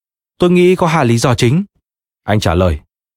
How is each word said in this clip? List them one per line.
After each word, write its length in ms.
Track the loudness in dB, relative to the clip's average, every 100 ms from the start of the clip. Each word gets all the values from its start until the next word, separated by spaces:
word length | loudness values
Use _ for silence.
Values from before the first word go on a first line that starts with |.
| _ _ _ _
"Tôi 120 | 0
nghĩ 260 | 2 2 2
có 100 | 0
hai 180 | 0
lý 140 | 0 0
do 160 | 0
chính," 300 | 0 0 0 -4 _ _ _ _ _
anh 160 | -6 -2
trả 140 | -2
lời. 240 | 0 0 -2 -10 _ _